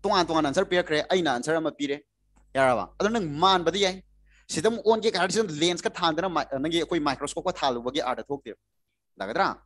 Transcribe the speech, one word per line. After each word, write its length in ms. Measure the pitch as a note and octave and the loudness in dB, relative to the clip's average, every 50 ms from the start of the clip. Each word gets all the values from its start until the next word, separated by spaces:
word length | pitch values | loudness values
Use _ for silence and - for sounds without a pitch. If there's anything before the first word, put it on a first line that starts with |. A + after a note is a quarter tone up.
| - | 0
ꯇꯣꯉꯥꯟ 220 | G3 G3+ F#3+ E3+ | 2 2 2 2
ꯇꯣꯉꯥꯟꯅ 220 | D#3+ E3 D#3+ D#3 C#3 | 2 2 0 0 2
ꯑꯟꯁꯔ 160 | C3 F#3 G3 | 0 0 0
ꯄꯤꯔꯛꯈ꯭ꯔꯦ, 340 | F#3+ F#3 F3+ F3 - D#3 D3+ - - | 2 0 0 0 2 0 -2 0 2
ꯑꯩꯅ 220 | F3+ F#3+ E3+ C#3+ B2+ | 0 2 2 2 0
ꯑꯟꯁꯔ 240 | B2 A#2+ D#3 D#3+ | 0 0 -2 -2
ꯑꯃ 140 | E3 D#3 D3 | 0 0 -4
ꯄꯤꯔꯦ꯫ 260 | C#3+ - C#3+ C#3 C#3 D3 _ _ _ _ _ _ _ - _ _ - | -4 -4 -4 -4 -4 -6 _ _ _ _ _ _ _ -20 _ _ 0
ꯌꯥꯔꯕ? 280 | C3+ C3+ C3 B2 G#2+ F#2 - - | 2 4 4 4 2 -2 -6 -4
ꯑꯗꯣ 140 | - F3+ G#3 | -2 -2 0
ꯅꯪ 180 | A#3 A#3 F#3 D#3 C#3+ D3 | 0 0 -2 -4 0 2
ꯃꯥꯟꯕꯗꯤ 420 | F3 F#3+ F#3+ F3+ E3 E3 E3+ G3 | 4 4 4 4 2 0 0 2
ꯌꯥꯏ꯫ 140 | G3+ F#3 F#3 F#3+ - _ _ _ _ _ _ _ _ - | 0 0 -2 -6 -16 _ _ _ _ _ _ _ _ -6
ꯁꯤꯗ 200 | - D#3+ D#3 A3 | -6 0 0 0
ꯑꯃꯨꯛ 160 | A#3 G#3+ - | 0 2 2
ꯑꯣꯟꯒꯦ 240 | G#3 A3+ A3 G#3 A3+ | 2 2 4 2 0
ꯍꯥꯏꯔꯗꯤ 220 | - F3+ F3 F#3+ E3+ | 0 2 0 2 2
ꯁꯤꯗ 200 | G#3+ A3+ G3 D#3 | 0 0 0 0
ꯂꯦꯟꯁꯀ 360 | D3 D#3+ F3 F3 E3+ - F#3+ | 0 0 0 0 0 -4 -6
ꯊꯥꯟꯗꯅ 400 | - - F3+ E3 D3+ D#3+ F3+ F#3+ | -4 0 0 0 0 0 -4 -2
ꯃꯥ-, 180 | E3 D3+ C#3 - | -2 -2 -4 -2
ꯅꯪꯒꯤ 260 | C#3 C3 C#3 D#3+ E3 E3+ | -4 -4 -4 -2 0 -2
ꯑꯩꯈꯣꯏ 200 | D#3 - F3+ E3 | -2 0 -2 0
ꯃꯥꯏꯀ꯭ꯔꯣꯁꯀꯣꯞꯀ 540 | D3 D3 C3 - C#3+ C#3+ - E3+ - F#3 E3+ | 0 -2 -2 -2 -6 -6 -6 -4 -4 -4 -4
ꯊꯥꯜꯂꯨꯕꯒꯤ 480 | - D3 C#3 B2 A#2+ A#2 B2+ C3+ D3+ | 0 0 0 0 0 -4 -4 -4 -2
ꯑꯥꯔꯠꯇ 280 | B2+ B2+ B2 A#2 A2 - | -2 -2 -4 -6 -6 -8
ꯊꯣꯛꯇꯦꯕ꯫ 300 | C#3+ C#3 _ A2+ G2 _ _ _ _ _ _ _ _ _ _ _ _ | -10 -10 _ -14 -16 _ _ _ _ _ _ _ _ _ _ _ _
ꯂꯥꯛꯀꯗ꯭ꯔꯥ? 300 | - F#2+ G2 A2+ E3+ G3 C#3+ G2+ - _ | -10 -8 -4 -2 0 0 0 -2 -6 _